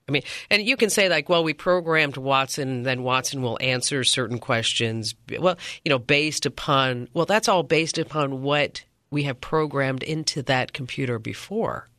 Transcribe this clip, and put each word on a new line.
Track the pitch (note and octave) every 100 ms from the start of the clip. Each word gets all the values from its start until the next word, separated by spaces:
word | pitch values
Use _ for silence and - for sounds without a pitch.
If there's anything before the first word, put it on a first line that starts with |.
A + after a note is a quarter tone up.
| -
I |
mean, | C#3 - - -
and | G#3
you | G#3 C4
can | G#3+
say, | G#3+ F#3+
like, | D#3+ D3
"Well, | E3+
we | D#3+
programmed | D3+ F#3 F3+ E3 D#3+ C#3+ C3+
Watson, | C3 C3+ C3+ - C3+ B2+
then | B2+ B2+
Watson | B2+ B2+ - C3+
will | B2 -
answer | C3 B2+ - C#3+
certain | B2 - A2+ A#2+
questions." | - A#2 A2+ - A#2 A2+ A2 - - A#2
Well, | F3 E3+ - -
you | -
know, | C3
based | A2 C#3+ D3+ C#3 C3+
upon, | - - C#3 C3 B2 B2
well, | E3+ D#3+
that's | G#3 -
all | F#3
based | C#3+ D#3 D#3+ -
upon | D#3 D3+ C#3 C3
what | C#3 D3 C#3+ - - _ -
we | D3
have | C#3+ B2
programmed | - D#3 D3+ C#3 C3+ C3
into | C#3 D#3 D3+ D3+
that | B2+ B2+ A#2+
computer | - B2 - B2+ A2+
before. | A2+ - - G#3+ E3+ - -